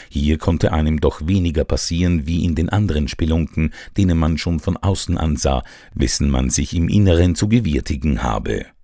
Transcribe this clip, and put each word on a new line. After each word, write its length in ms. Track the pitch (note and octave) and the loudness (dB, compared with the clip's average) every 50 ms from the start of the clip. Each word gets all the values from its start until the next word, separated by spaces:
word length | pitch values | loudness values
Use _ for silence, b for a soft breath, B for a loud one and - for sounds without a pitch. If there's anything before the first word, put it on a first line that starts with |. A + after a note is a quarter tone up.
| B B | B B
Hier 300 | B - C#2+ D2 D#2 D#2 | B -2 0 0 0 0
konnte 340 | - - E2+ D#2 - - D#2+ | 0 -2 0 2 0 0 2
einem 280 | D#2 D2+ D#2 D#2 D#2 | 2 0 0 0 2
doch 260 | D2+ C#2+ - - D2+ D#2+ | 0 0 -2 -2 -2 0
weniger 380 | F#2+ G2+ F2+ E2 D2 D2+ C#2+ | 0 0 0 0 0 -2 -2
passieren 600 | - - D2 - - F2 E2 F2+ F2 F2 E2 C#2+ | -2 -2 -4 -4 -2 -2 0 0 2 2 0 0
wie 180 | D#2 E2+ E2 - | -2 -2 0 0
in 100 | E2+ D#2 | 0 0
den 140 | - E2 E2+ | 0 0 0
anderen 380 | - G2 G#2+ F#2+ D#2 D2 D2 D2 | 0 0 0 0 0 -2 -2 -2
Spelunken, 640 | - - E2+ D#2+ D#2+ E2 D#2+ - - - D#2+ D2+ B B B B B | -2 -2 0 0 0 0 0 -2 -2 -2 -2 -2 B B B B B
denen 220 | - G2+ F2+ E2+ E2 | 0 2 2 4 2
man 220 | D#2+ D#2 E2 D2+ | 2 2 0 0
schon 200 | - F2 E2+ D#2 | -2 -2 -2 -2
von 160 | - - F2 | -2 -2 -4
außen 440 | - - G2 F#2+ - - - F2 - | -2 0 -2 -2 -2 -2 -2 -2 0
ansah, 420 | - D#2+ D2 C2 - C#2+ C2+ B1+ - B B B B B B | 0 0 0 0 0 0 0 0 -4 B B B B B B
wessen 380 | - - - - - - C#2+ | -2 -2 0 0 0 0 0
man 180 | C2+ B1+ C2 B1+ | 2 2 0 0
sich 240 | - - - - - | 0 -2 -2 -2 -2
im 160 | F2 E2 - | -2 0 2
Inneren 460 | - G#2 G#2 G2 E2+ E2+ F2 F2+ E2+ | 4 4 4 6 6 4 4 4 2
zu 120 | - - G#2 | 0 0 2
gewärtigen 760 | A2 B2 A2+ F2 D2 C2 - - D2 C2+ - D#2 C2+ B1 B1+ | 2 2 2 2 -2 -2 -2 -4 -6 -4 -2 -2 -2 0 -2
habe. 420 | B1 A1 G#1 - - G#1+ G1+ G1+ - _ _ | -2 -4 -4 -4 -4 -6 -6 -6 -10 _ _